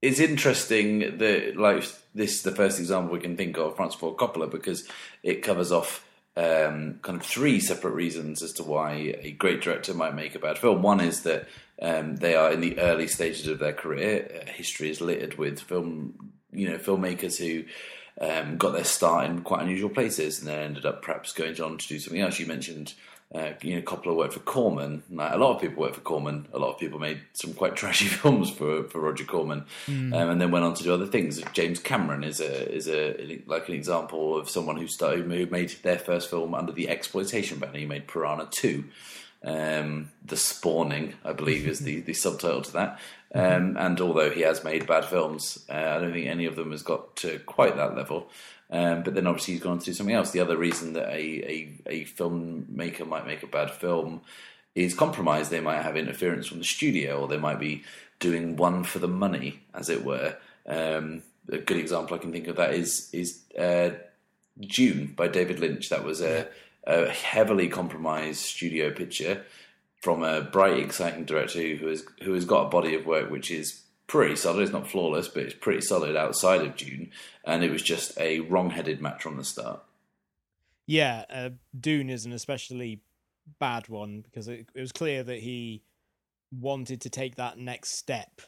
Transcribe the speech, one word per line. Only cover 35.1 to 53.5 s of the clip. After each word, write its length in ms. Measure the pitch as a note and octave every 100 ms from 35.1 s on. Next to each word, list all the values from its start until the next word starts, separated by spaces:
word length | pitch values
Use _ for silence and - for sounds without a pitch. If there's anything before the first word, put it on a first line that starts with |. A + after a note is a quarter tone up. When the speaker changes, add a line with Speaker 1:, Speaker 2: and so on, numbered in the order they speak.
| E2+ F2
Speaker 1:
who 180 | F2 F2
made 240 | F2+ F2+ -
their 160 | F2+ F2
first 320 | - F2 -
film 240 | E2+ E2
under 160 | C2+ E2+
the 180 | C#2+ D2+
exploitation 680 | E2+ - G2+ G2 A#2 G2 D2
banner. 220 | C#2 C#2+
He 40 | D2
made 200 | C#2+ C#2+
Piranha 400 | E2 D2+ D2+ D#2
Two. 360 | - B2 C#2+ C#2+ - - - - _
Um, 680 | - D#2 D#2 D#2 D2+ D2+ D2+ _
The 120 | - D#2+
Spawning, 760 | - - F2 D#2+ D2+ D2 D2+ -
I 80 | -
believe, 340 | D#2 D2+ D#2 D2
is 120 | D2+
the, 200 | D2 D2+
the 140 | -
subtitle 480 | D#2 F#2+ D2+ F2 D2+
to 100 | -
that. 240 | E2 G2+ - - - _
Speaker 2:
Mm-hmm. 420 | - F#2 F2+ F#2 -
Speaker 1:
Um, 0 |
and 240 | F2+ F2
although 300 | F2+ D#2+ D2+
he 120 | E2+
has 200 | D#2+ D#2+
made 220 | D#2+ D#2+ -
bad 180 | E2
films, 600 | D2+ F2+ D#2 D#2 - - -
uh, 40 |
I 240 | D2 D#2+ D#2
don't 140 | F2
think 160 | E2+ C#2+
any 180 | E2 E2+
of 80 | D#2
them 140 | D#2+
has 120 | D2+
got 340 | - E2 - -
to 240 | E2+ D#2
quite 360 | - - B2+ -
that 200 | C#2 -
level. 340 | C#2 D#2+ - - - - _
Um, 320 | E2+ F2 E2+
but 120 | F2
then 120 | G2 F2+
obviously 280 | F2 -
he's 80 | F2
gone 100 | F2+
on 60 | F2
to 40 |
do 80 | F2+
something 220 | F2 G2+
else. 160 | A2+ F2
The 100 | F2+
other 160 | F2 E2
reason 360 | E2+ E2 E2
that 140 | D#2+ -
a, 80 | D#2
a, 600 | D#2 D#2 - D#2+ D#2 D2 -
a 180 | D#2+ D#2
filmmaker 1000 | - E2+ E2+ E2+ E2 C2+ - E2+ D#2+ D#2+
might 200 | D#2+ -
make 160 | D2+
a 40 |
bad 220 | -